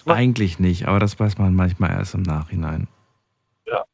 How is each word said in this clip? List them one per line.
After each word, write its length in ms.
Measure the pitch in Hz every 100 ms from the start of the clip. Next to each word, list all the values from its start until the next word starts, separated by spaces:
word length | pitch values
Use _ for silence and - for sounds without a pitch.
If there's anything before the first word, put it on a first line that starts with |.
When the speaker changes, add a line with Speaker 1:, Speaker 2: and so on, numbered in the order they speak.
| -
Speaker 1:
Eigentlich 500 | 165 127 113 98 82
nicht, 280 | 90 90 -
aber 120 | 98
das 200 | 104 -
weiß 180 | 104 98
man 160 | 98
manchmal 380 | 92 92 90 90
erst 240 | 90 98 98
im 80 |
Nachhinein. 640 | 92 78 80 92 78 80 - _ _ _ _ _ _ _ -
Speaker 2:
Ja, 160 | - -